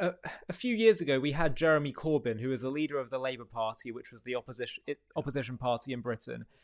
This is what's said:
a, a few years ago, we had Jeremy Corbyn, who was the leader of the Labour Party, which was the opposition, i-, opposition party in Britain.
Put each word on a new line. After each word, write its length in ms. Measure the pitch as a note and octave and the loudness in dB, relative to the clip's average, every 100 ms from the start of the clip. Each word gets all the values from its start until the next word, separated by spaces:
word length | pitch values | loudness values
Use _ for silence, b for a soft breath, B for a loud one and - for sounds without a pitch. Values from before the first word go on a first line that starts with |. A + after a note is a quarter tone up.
a, 140 | F3 F3+ - B - | -2 -2 -10 B -10
a 40 | |
few 220 | - B3 | -4 -2
years 260 | A3 A3+ F3+ | 6 8 8
ago, 200 | C#3+ C3+ | 4 2
we 120 | C#3+ | 2
had 220 | D3 B2+ A#2+ | 2 2 4
Jeremy 360 | D#3+ D3+ D3 | 4 4 2
Corbyn, 480 | - D#3+ D3+ B2 A2 | -2 0 2 0 -2
who 80 | B2+ | -2
was 140 | B2+ | -2
the 80 | C3 | -2
leader 280 | D3 D3+ C#3+ | -2 -2 -2
of 120 | A#2+ | -4
the 80 | C3 | -4
Labour 260 | C3 B2+ | -2 -4
Party, 480 | G#2+ A#2 A2 A2+ B2 | -8 -2 -2 -2 -8
which 180 | A2+ - | -10 -12
was 140 | A#2 | -12
the 100 | B2 | -6
opposition, 480 | B2 A#2+ A#2 B2 - - | -4 -6 -8 -8 -8 -8
i-, 80 | D3 _ | -8 _
opposition 420 | D#3+ D3 C#3 A#2+ B2 | -4 -2 -2 -4 -2
party 360 | B2+ A#2 - | 0 0 -2
in 80 | B2 | -4
Britain. 460 | A#2+ A2 - A#2 A2+ b | -4 -6 -6 -10 -12 b